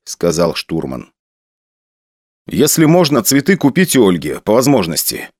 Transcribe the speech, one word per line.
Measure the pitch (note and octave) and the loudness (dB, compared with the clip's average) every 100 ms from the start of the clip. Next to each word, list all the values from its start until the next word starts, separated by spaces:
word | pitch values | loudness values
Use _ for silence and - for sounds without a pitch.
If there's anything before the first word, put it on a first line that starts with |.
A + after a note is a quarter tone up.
сказал | - - E2+ D#2+ E2+ | -18 -6 -2 0 -2
штурман. | - - E2 C#2+ B1+ - _ _ _ _ _ _ _ _ _ _ _ _ _ - | -4 -8 -8 -6 -10 -14 _ _ _ _ _ _ _ _ _ _ _ _ _ -8
«Если | - D3 - D#3 | 0 0 2 4
можно, | E3+ D#3+ C#3 | 4 2 0
цветы | - C#3 C#3+ F#3+ | 0 0 0 0
купите | C#3+ C#3+ F3+ C3+ | 0 0 0 2
Ольге, | G2+ F2 D2 C#2 | 2 2 -4 -6
по | - | -2
возможности», | A2 B2+ C3+ E2+ D2+ - - - _ | 0 2 0 0 -4 -6 -8 -12 _